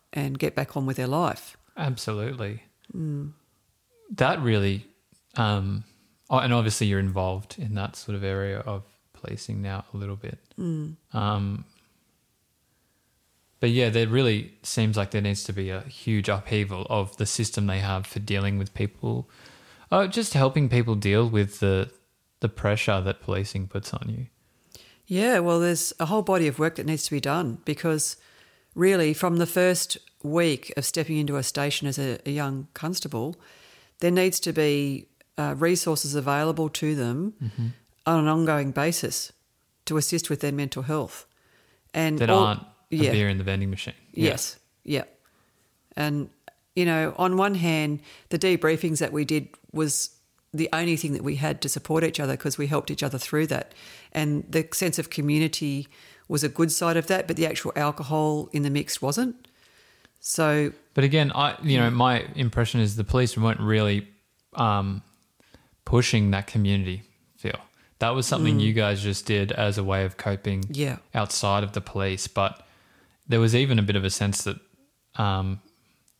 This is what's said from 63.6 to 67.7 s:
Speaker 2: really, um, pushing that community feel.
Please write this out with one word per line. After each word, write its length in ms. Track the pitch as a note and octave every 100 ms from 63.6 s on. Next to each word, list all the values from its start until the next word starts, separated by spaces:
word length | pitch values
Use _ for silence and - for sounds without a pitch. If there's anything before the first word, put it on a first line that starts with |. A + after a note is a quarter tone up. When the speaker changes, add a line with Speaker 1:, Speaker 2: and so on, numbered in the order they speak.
Speaker 2:
really, 480 | G#2+ G#2+ G#2 G2+ G2+ _ _ _ _
um, 480 | - A#2 G2+ G2 G2 - _ _ _ _ - _ _
pushing 460 | - A#2+ B2 A#2 G2+
that 140 | G2 G2+
community 560 | A2+ G2+ G2+ F#2 F#2 - _ _ _
feel. 240 | G#2+ - -